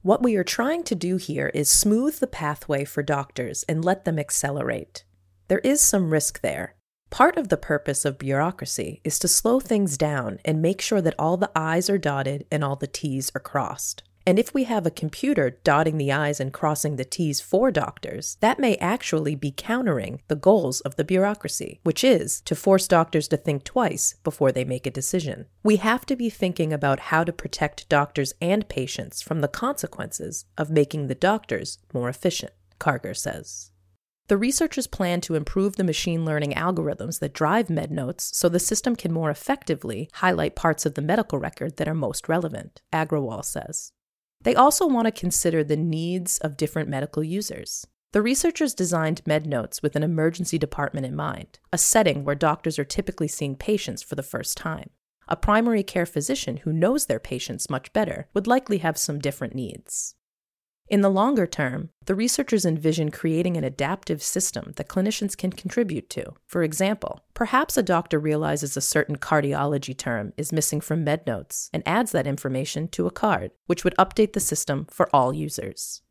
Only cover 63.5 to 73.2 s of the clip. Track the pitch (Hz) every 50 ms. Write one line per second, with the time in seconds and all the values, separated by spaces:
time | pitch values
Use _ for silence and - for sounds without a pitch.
63.5 | 170 160 147 127 135 - 139 143 190 196 - - 165 147 - - - - - -
64.5 | - - - - - - 143 - - 185 190 214 220 - 208 196 - - - 185
65.5 | 185 - - 180 - 240 233 190 156 - - _ - - - - - _ _ _
66.5 | - 175 165 156 156 - 190 196 214 202 - - - - _ _ _ - 240 202
67.5 | - 254 311 - - 269 196 175 180 165 165 - - 151 151 156 151 151 156 151
68.5 | 151 147 147 139 - 139 - - - 151 147 - 147 143 - - 156 151 139 139
69.5 | 139 139 139 147 147 139 139 - 131 - - - 117 110 104 101 - - 147 -
70.5 | 160 156 147 - 151 151 - - 156 165 156 147 151 160 - 143 113 90 - _
71.5 | - - - - - 156 - - 175 220 247 - - 160 131 143 139 - - 135
72.5 | 131 131 135 - - 143 160 165 - - - 175 - -